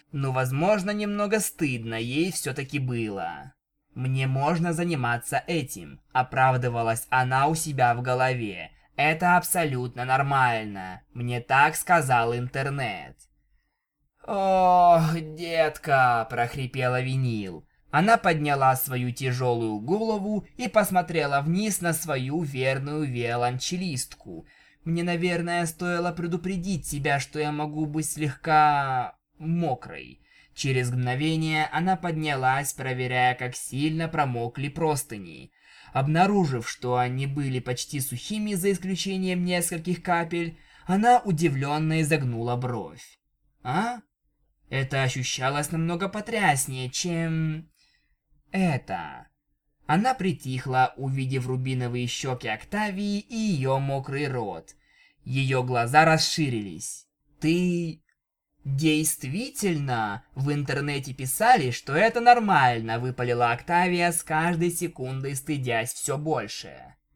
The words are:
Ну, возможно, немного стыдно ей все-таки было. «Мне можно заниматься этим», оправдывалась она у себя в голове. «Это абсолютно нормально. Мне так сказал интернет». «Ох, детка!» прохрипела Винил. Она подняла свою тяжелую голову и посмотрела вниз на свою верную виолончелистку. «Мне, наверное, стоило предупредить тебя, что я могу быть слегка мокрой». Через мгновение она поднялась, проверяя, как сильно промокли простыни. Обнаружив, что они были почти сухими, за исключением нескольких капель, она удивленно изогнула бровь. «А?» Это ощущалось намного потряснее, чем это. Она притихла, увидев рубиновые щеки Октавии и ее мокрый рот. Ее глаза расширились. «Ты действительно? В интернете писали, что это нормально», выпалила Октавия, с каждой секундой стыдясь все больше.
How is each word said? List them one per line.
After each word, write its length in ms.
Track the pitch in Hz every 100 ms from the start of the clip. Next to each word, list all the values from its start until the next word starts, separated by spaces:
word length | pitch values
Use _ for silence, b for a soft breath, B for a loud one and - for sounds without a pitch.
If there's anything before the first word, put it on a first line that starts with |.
| b
Ну, 180 | 143 135
возможно, 600 | 131 127 135 175 214 185
немного 500 | 208 208 208 208 214
стыдно 540 | - - 151 123 113
ей 360 | 113 117 139 180
все-таки 480 | - 143 127 135 143
было. 760 | 131 120 110 98 82 78 - _ _ _ _
«Мне 320 | - 131 131 135
можно 460 | 131 143 170 175
заниматься 680 | 165 175 156 120 120 - 135 -
этим», 540 | 165 127 98 80 - _
оправдывалась 920 | 131 127 135 131 127 123 117 117 113 -
она 360 | 127 127 131 143
у 80 |
себя 400 | 160 156 135 120
в 80 | 117
голове. 680 | 123 127 131 127 110 90 80 b b -
«Это 400 | 147 160 180 180
абсолютно 680 | 175 185 160 127 123 123
нормально. 960 | 127 135 139 139 127 113 107 98 92 92 _
Мне 260 | - 120 120
так 360 | - 131 151 156
сказал 580 | - 170 135 120 117
интернет». 840 | 120 123 135 139 139 123 92 67 - _ _ _ _ _ _ _ _ _ _ -
«Ох, 920 | 202 190 190 185 180 175 170 160 165 156 156
детка!» 880 | 170 165 151 147 160 139 127 117 113
прохрипела 720 | 135 120 139 127 131 127 127
Винил. 640 | 131 131 127 110 98 80 - _ _
Она 260 | 143 196 226
подняла 600 | 190 160 147 139 131 131
свою 340 | - 127 123
тяжелую 680 | 120 131 123 127 117 113 107
голову 680 | 117 202 220 214 196 214 B B
и 120 | 240
посмотрела 720 | 214 196 185 175 165 143 139
вниз 400 | 147 175 214 190
на 120 | 175
свою 500 | 165 165 139 127 156
верную 640 | 151 131 131 135 139 151
виолончелистку. 1400 | 151 120 117 117 123 127 - 180 185 127 - - - 82 - b b b
«Мне, 180 | 160 170
наверное, 640 | 175 170 175 170 170 175 165
стоило 460 | - 175 175 175
предупредить 760 | 170 170 175 185 190 180 180 -
тебя, 320 | 143 143 139
что 180 | 135 151
я 140 | 151
могу 340 | 147 151 151 151
быть 240 | 156 156
слегка 1080 | 151 151 - - 151 151 143 135 127 117 - _ -
мокрой». 800 | 160 170 165 127 - 76 62 64 b b b
Через 360 | - 139 131 123
мгновение 760 | 123 123 127 156 160 160 156 151
она 240 | 147 175 185
поднялась, 760 | 180 156 156 139 131 135 143
проверяя, 600 | - 131 127 127 127 127
как 220 | 123 123 123
сильно 500 | - 127 151 160 165
промокли 600 | 165 139 120 117 127 139
простыни. 800 | 139 160 143 - 107 90 71 71 B B B B
Обнаружив, 760 | 131 139 156 190 208 165 127 110
что 280 | - 123 123
они 300 | 123 127 139
были 320 | 139 139 127
почти 420 | 123 123 - 147
сухими, 540 | 123 120 - 214 214
за 180 | 196 196
исключением 720 | 185 190 185 196 190 185 180
нескольких 580 | 175 180 175 170 165 170
капель, 560 | - 170 165 170 170 165 b b b
она 340 | 190 233 247
удивленно 840 | 208 151 165 135 139 151 156 160
изогнула 540 | 151 156 131 117 117 123
бровь. 640 | 117 120 82 82 - _ _ _ _ _
«А?» 380 | 123 151 233 247 - _ _ _ _ _ -
Это 340 | 135 135 139
ощущалось 680 | 131 131 123 - 131 143 143
намного 380 | 165 165 170 190
потряснее, 800 | 208 208 226 185 139 - 131 127
чем 800 | - 180 165 165 160 160 156 160 _ _ _ _ _ _ _ _
это. 800 | 190 180 131 - 92 78 64 - _ _ _ _ _ -
Она 280 | 160 247
притихла, 800 | 254 185 135 131 131 131 127 131 -
увидев 500 | 135 135 131 135 123
рубиновые 600 | 127 127 127 123 123 123
щеки 400 | - 139 123 113
Октавии 720 | 110 - 208 214 190 208 202
и 180 | - 226
ее 420 | 220 156 131 135
мокрый 500 | 139 139 131 139 147
рот. 460 | 131 104 85 - - b b b b
Ее 380 | - 131 135 131
глаза 420 | 123 123 120 147
расширились. 1000 | 160 156 - - 147 117 101 82 - - _ _ _ -
«Ты 640 | 151 175 180 175 170 156 _ _ _ _ _ _
действительно? 1600 | 139 139 156 151 156 - 135 165 269 - 202 160 139 117 107 104 -
В 180 | - 139
интернете 600 | 147 139 139 143 143 139
писали, 580 | 127 127 - 220 247 127
что 240 | 113 -
это 260 | 147 220 226
нормально», 800 | 240 240 214 165 127 117 113 117
выпалила 540 | 127 127 123 120 120
Октавия, 580 | 117 - 175 180 175 175
с 120 | 165
каждой 480 | - 156 170 170 175
секундой 640 | 170 175 - 127 135 135 143
стыдясь 560 | - 147 127 113 117
все 240 | - - 147
больше. 800 | 151 139 101 - 98 65 64 _ _